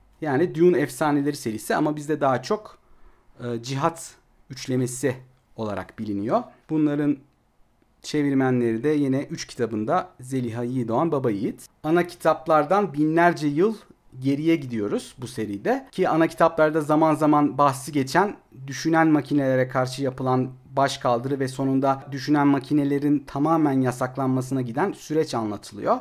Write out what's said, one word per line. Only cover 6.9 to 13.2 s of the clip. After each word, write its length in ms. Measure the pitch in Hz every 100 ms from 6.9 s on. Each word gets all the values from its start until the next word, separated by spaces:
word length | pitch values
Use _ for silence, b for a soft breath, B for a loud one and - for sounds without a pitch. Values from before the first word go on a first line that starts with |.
| 147 147 139 - _ _ _ _ _ _ _
çevirmenleri 840 | - 151 143 135 131 127 120 113
de 40 | 143
yine 340 | 151 139 131
üç 240 | 143 160 -
kitabında 640 | - 113 110 107 175 - -
Zeliha 440 | 127 131 123 113
Yiğidoğan 480 | 120 127 113 117 165
Baba 180 | 147 127
Yiğit. 360 | 98 143 - - _
Ana 240 | 151 175 175
kitaplardan 840 | - 165 156 - 156 147 190 196
binlerce 540 | 143 156 165